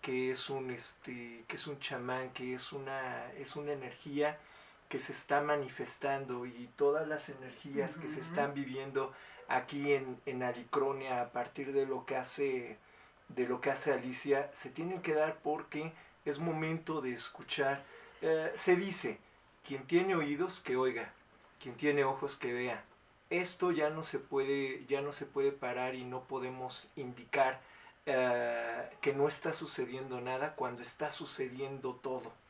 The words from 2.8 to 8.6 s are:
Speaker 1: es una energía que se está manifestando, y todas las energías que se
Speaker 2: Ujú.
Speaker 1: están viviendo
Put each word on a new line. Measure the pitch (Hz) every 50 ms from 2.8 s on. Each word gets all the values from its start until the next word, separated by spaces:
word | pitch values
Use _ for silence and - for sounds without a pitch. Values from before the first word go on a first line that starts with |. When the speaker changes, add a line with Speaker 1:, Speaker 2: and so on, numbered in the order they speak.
| 135 135 135 135 131 127 123 - - - -
Speaker 1:
es | - 139 - -
una | 151 147 147 147
energía | 135 131 120 - - - 147 143 147 147 151 151 - - - - - - - - - - -
que | - 131
se | - -
está | 135 - - - 147 143
manifestando, | 147 151 147 147 135 127 - - 127 - - - - 139 135 135 135 127 123 123 123
y | 127 120 120 120 - -
todas | - 143 143 147 156 160
las | 151 151 147 - -
energías | 139 131 131 131 - - - 143 139 143 - 170 -
que | 170 160
se | 151 151 -
Speaker 2:
Ujú. | 127 165
Speaker 1:
están | 175 160 143 147 139
viviendo | 139